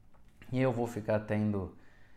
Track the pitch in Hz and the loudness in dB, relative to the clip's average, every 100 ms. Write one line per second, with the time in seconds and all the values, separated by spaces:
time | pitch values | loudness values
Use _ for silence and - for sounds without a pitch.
0 | - - - - - 127 131 117 117 107 | -20 -20 -20 -20 -4 2 2 2 -2 -2
1 | 107 107 107 104 107 101 87 - - - | 0 0 2 2 2 0 -2 -8 -20 -20
2 | - | -20